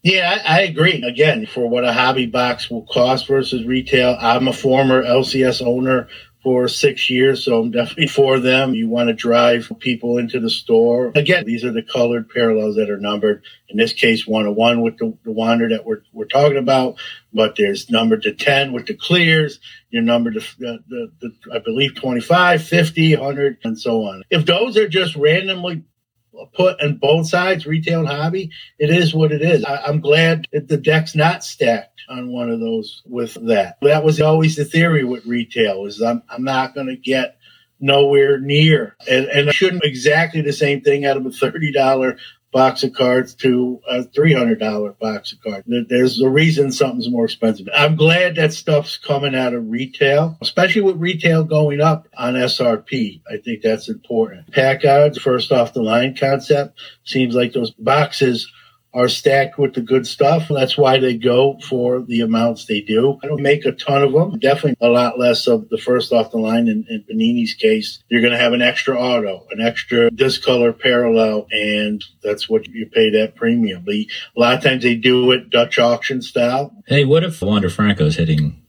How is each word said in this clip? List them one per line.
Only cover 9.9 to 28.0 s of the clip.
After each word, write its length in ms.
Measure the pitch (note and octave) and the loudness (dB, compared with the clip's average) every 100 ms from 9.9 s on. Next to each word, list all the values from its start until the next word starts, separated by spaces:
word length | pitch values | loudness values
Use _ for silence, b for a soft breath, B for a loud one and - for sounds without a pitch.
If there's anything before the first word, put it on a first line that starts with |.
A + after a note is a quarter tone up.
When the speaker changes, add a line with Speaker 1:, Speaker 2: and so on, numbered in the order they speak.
| A#2 A#2+ A#2+ | -4 -2 -2
Speaker 1:
into 200 | A#2 B2+ | -2 -4
the 80 | A2+ | -4
store. 640 | - - A2+ A#2 A#2+ B2 D3 | -6 0 2 4 2 0 0
Again, 280 | D3 C3+ | 2 0
these 200 | G#2 A#2 | 0 -4
are 80 | A#2+ | -4
the 100 | A2+ | -6
colored 480 | - B2+ A#2+ A#2 A2+ | -6 -2 0 0 -4
parallels 460 | B2 A#2 A2 G#2+ G#2 | -2 0 0 0 -2
that 120 | G#2 | -2
are 80 | G2+ | -4
numbered. 460 | G#2 G#2 G#2+ G#2 B B _ | -6 -2 -2 -2 B B _
In 80 | G#2 | -2
this 160 | A2+ | -2
case, 320 | - A#2+ A2 - | 0 0 0 -2
one 200 | A2 G#2 | -2 0
oh 60 | |
one 280 | G#2 A#2 A#2 | 0 0 2
with 180 | A2+ - | -2 -4
the, 160 | A2+ - | -8 -8
the 80 | A2+ | -8
Wander 360 | A2 A2+ A#2 A#2 | -4 0 0 0
that 140 | A2 | -2
we're, 180 | A2+ G#2+ _ | -4 -8 _
we're 140 | - G#2+ | -14 -2
talking 300 | C3+ D3 C#3 | 2 2 2
about, 380 | B2+ C3 B2+ - B B B | 0 0 0 -6 B B B
but 220 | A2 G#2+ - | 0 0 0
there's 340 | G2+ G2 - | -2 -2 -2
numbered 320 | A2+ A2+ G#2+ | 0 2 0
to 100 | G#2 | -2
ten 400 | - D3 C#3 C#3 | -2 0 0 0
with 140 | B2 - | -6 -10
the 80 | |
clears, 640 | - - F3 E3+ D#3+ D3+ - B B B | -10 0 2 4 2 0 -6 B B B
you're 100 | A#2 | -2
numbered 320 | A#2 A#2+ A#2 | 0 0 0
to, 60 | A2 - - | -6 -10 -12
the, 200 | A#2+ A#2 _ | -12 -12 _
the, 240 | A#2+ A2+ _ | -12 -12 _
the, 120 | A#2+ _ A#2 | -16 _ -12
I 40 | A#2 | -8
believe, 380 | A2+ A#2 C#3 - | -4 -2 -2 -4
twenty-five, 680 | C3 B2 - F3 F3+ D#3+ | -4 -4 0 2 4 2
fifty, 520 | D#3+ E3+ D#3+ - D#3+ | 0 0 0 2 2
hundred, 440 | D3+ C3+ C#3 C#3 A#2+ | 2 -2 -2 -2 -2
and 140 | A2+ A2 | -8 -6
so 260 | B2+ A2+ | -2 -2
on. 180 | G#2 F#2+ - | -4 -10 -4
If 160 | E3+ D#3+ | 0 2
those 300 | F3 B3 G#3+ | 0 2 0
are 100 | G3+ | 0
just 280 | F#3 E3 D3+ | 0 -2 0
randomly 680 | D3 E3+ F#3+ F#3 F3+ D#3+ _ _ _ _ _ - - | 2 2 -2 -6 -8 -10 _ _ _ _ _ -20 -14
put 260 | - F#3 F3+ | 0 0 0
on 140 | D3 C#3+ | -4 -2
both 280 | C#3+ D#3+ D#3+ | 0 0 0
sides, 400 | F3+ F#3 F3+ D3+ | -2 0 -2 -2
retail 320 | D#3+ E3 E3 | -4 -2 -2